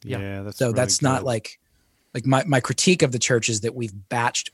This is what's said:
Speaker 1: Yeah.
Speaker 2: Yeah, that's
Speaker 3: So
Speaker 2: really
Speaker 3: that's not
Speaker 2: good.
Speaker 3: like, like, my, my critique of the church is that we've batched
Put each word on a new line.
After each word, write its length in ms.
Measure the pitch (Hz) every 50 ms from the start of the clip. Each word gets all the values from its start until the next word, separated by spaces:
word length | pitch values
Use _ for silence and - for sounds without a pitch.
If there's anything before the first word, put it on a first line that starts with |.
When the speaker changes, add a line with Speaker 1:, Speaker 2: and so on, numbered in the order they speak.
| -
Speaker 1:
Yeah. 160 | 117 127 107
Speaker 2:
Yeah, 220 | 98 98 98 98 98
that's 160 | 104 - -
Speaker 3:
So 60 | 131
Speaker 2:
really 80 | 117 107
Speaker 3:
that's 260 | 127 127 - - -
not 200 | 147 131 131 120
Speaker 2:
good. 40 | -
Speaker 3:
like, 340 | 131 117 110 - - - _ _ _ _ _ _ _ _ _ _ _ -
like, 140 | 104 113
my, 160 | 131 131 131 127
my 140 | 165 139 127
critique 420 | - - 123 - - 190 185 160
of 100 | 156 131
the 60 | 120
church 320 | 113 - - 127 113 - -
is 120 | 110 104
that 120 | 107 113 123
we've 200 | 127 117 104 95 101 98 -
batched 380 | 120 117 120 123 - - - -